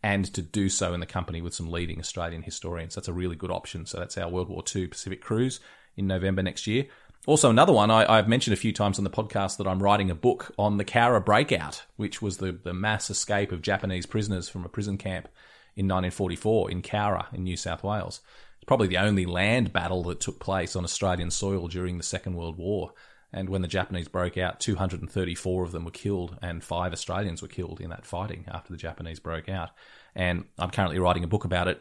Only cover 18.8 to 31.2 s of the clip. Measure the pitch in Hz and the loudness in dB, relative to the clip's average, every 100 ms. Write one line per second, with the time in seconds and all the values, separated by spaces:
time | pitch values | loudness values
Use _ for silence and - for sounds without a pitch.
18.8 | 101 87 101 98 90 90 101 123 101 95 | 4 4 4 4 2 2 2 4 2 0
19.8 | 85 92 87 87 - - - 95 85 92 | 0 -2 -2 -4 -6 -6 -2 -2 0 -4
20.8 | 87 - 98 90 85 - 98 98 87 87 | -4 0 0 0 -2 -2 -2 -2 -2 -4
21.8 | 90 87 - 90 - 87 82 82 87 104 | -4 -4 -4 -6 -6 -6 -6 -6 -2 -2
22.8 | 82 - - - _ - 95 95 90 95 | -4 -10 -20 -20 _ -8 -4 -2 0 -2
23.8 | 92 90 85 90 90 - 90 - - 92 | -2 -4 -4 -2 -2 0 -2 -2 -2 0
24.8 | 92 87 - - 90 85 95 92 90 87 | 0 -2 -6 -2 -2 -2 -2 -2 -2 -4
25.8 | 85 - 104 98 87 87 90 82 - 87 | -8 -6 -4 -2 -4 -8 -8 -8 -4 -2
26.8 | 90 85 - 90 101 82 82 - 85 85 | -2 -4 -4 -2 -2 -4 -10 -8 -8 -8
27.8 | 85 85 - 87 101 82 90 85 - 85 | -10 -12 -8 -6 -6 -8 -10 -12 -10 -10
28.8 | 85 78 82 80 - 82 80 95 82 _ | -10 -8 -10 -10 -6 -6 -4 -6 -6 _
29.8 | - - - - 90 87 - - 87 - | -20 -20 -18 -2 0 0 -4 -4 -4 0
30.8 | 92 80 90 87 | 0 4 4 2